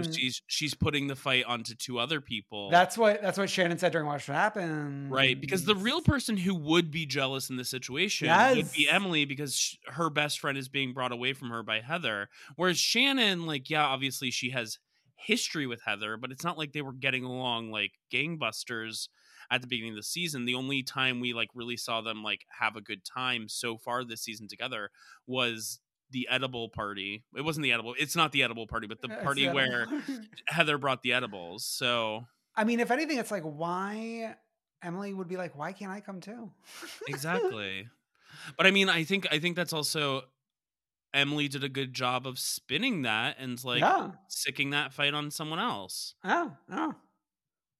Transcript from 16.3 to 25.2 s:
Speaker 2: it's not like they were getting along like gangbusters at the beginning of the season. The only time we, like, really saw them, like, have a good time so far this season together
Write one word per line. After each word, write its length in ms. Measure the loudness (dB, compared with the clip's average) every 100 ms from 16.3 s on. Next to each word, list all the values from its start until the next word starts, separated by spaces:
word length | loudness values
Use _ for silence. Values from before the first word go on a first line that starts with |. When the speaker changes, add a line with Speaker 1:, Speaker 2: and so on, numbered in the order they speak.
Speaker 2:
it's 120 | -6
not 140 | -6 -4
like 140 | -6
they 100 | -6
were 100 | -8
getting 300 | -4 -2 -2
along 480 | -4 -4 -2 -2 -4
like 220 | -2 -2 -4 _
gangbusters 920 | -4 -2 -2 -4 -4 -6 -6 -6 -8 -10 _ _ -20 -4
at 120 | -2
the 60 | -2
beginning 260 | -4 -4
of 40 | -6
the 60 |
season. 420 | -6 -4 -4 -2 -2
The 80 | -2
only 280 | -2 -4
time 360 | -2 0 2 2
we, 140 | -2
like, 160 | -2 -4 -6
really 220 | -6 -6
saw 240 | -4 -4
them, 200 | -4 -6
like, 240 | -6 -6 -8 -4
have 160 | -4 -4
a 60 |
good 220 | -10 -12
time 460 | -8 -4 -2 -2 -4
so 260 | -6 -6 -6
far 260 | -4 -4
this 180 | -4 -8
season 260 | -10 -10 -14
together 440 | -10 -8 -6 -8 -14 -20 -20